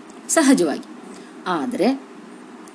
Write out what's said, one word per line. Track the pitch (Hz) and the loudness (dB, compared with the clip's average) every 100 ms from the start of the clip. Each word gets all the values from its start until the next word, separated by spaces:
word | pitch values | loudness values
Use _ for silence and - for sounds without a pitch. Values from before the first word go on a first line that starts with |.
| - - - | -20 -14 -2
ಸಹಜವಾಗಿ. | 330 269 226 160 123 - - - - - - 180 | 2 6 6 4 -2 -8 -18 -18 -18 -18 -12 -4
ಆದ್ರೆ, | 170 127 120 208 269 - - - - - - - | -4 -2 0 2 0 -6 -20 -20 -20 -20 -20 -20